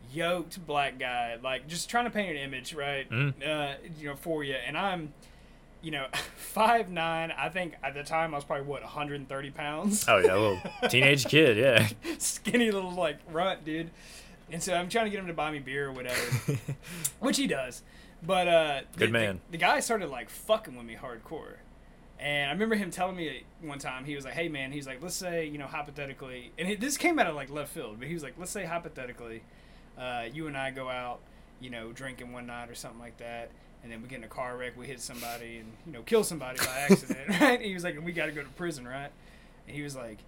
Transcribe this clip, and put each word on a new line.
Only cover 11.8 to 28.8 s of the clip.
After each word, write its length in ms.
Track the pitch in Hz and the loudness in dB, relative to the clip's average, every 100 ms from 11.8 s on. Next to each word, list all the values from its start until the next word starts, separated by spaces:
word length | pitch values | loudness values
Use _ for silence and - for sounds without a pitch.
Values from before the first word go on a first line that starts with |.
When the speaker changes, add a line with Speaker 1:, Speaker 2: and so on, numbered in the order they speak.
| 110 - 339 311 | 6 2 -6 -2
Speaker 1:
Skinny 520 | - - - 240 233 | -2 -2 2 4 4
little, 200 | 202 185 | 2 -2
like, 260 | 180 165 151 165 | 0 0 -2 -4
runt, 340 | 160 190 180 143 | 0 0 0 -4
dude. 240 | 156 165 - - - - - - | -4 -6 -10 -18 -18 -18 -20 -10
And 120 | 165 | -6
so 120 | 185 | 0
I'm 140 | 175 180 | 0 2
trying 160 | 233 | 0
to 60 | 220 | 0
get 100 | 202 | -2
him 60 | 180 | -6
to 80 | |
buy 160 | 165 151 | -2 -2
me 80 | 151 | -2
beer 300 | 127 139 139 | -4 -4 -4
or 40 | |
whatever. 260 | 127 127 123 123 123 - 143 - | -4 -2 -2 0 0 0 -2 -4
Speaker 2:
<laughs> 480 | 143 - 175 156 - | -10 -10 -4 -4 -2
Speaker 1:
Which 160 | 233 277 | 0 2
he 100 | 269 | 2
does. 360 | 139 127 - - - - - | 0 -4 -8 -18 -20 -20 -12
But, 260 | 165 185 175 | 0 4 8
uh, 320 | 165 156 139 - - | 8 8 0 -4 2
Speaker 2:
Good 120 | 113 | 4
Speaker 1:
the, 40 | |
Speaker 2:
man. 280 | 113 107 92 - | 6 2 0 -6
Speaker 1:
the, 20 | |
the 60 | 165 | 2
guy 220 | 175 196 | 6 6
started, 280 | 180 147 170 | 4 0 -2
like, 220 | 127 110 | -6 -10
fucking 440 | - - 214 190 123 | -12 2 2 2 -12
with 100 | 117 | -12
me 100 | 113 | -10
hardcore. 560 | 131 113 - 156 - - - - - - - - | -10 -12 -10 -10 -10 -16 -18 -20 -20 -20 -20 -6
And 300 | 139 147 143 | 0 2 2
I 40 | |
remember 240 | 170 220 214 | 2 2 2
him 140 | 190 | 0
telling 260 | 160 180 185 | -2 -2 -2
me 260 | 156 127 - - | -6 -6 -12 -12
one 180 | 165 139 | -10 -6
time, 240 | 143 127 | -6 -6
he 100 | 135 | -6
was 100 | 143 | -6
like, 100 | 131 | -6
"Hey, 140 | 120 170 | -2 -2
man," 220 | 143 131 | -2 -4
he's 160 | 143 139 | -6 -8
like, 160 | 131 | -8
"let's 140 | 175 170 | -6 -4
say, 300 | 180 170 156 | -2 0 -2
you 120 | 147 | -4
know, 80 | 135 | -6
hypothetically," 840 | 156 147 143 139 135 135 127 120 - | -6 -8 -8 -8 -8 -10 -10 -12 -4
and 120 | 180 | -2
it, 100 | 208 | 0
this 160 | 254 285 | -2 2
came 220 | 330 311 | 4 6
out 80 | 190 | 4
of, 80 | |
like, 160 | 151 135 | 2 -6
left 220 | 147 139 | -6 -6
field, 240 | 165 120 107 | -8 -8 -8
but 80 | 135 | -6
he 80 | |
was 80 | 170 | -6
like, 120 | 143 - | -6 -10
"Let's 140 | 180 | -8
say 120 | 214 | -6
hypothetically, 800 | 170 170 | -4 -6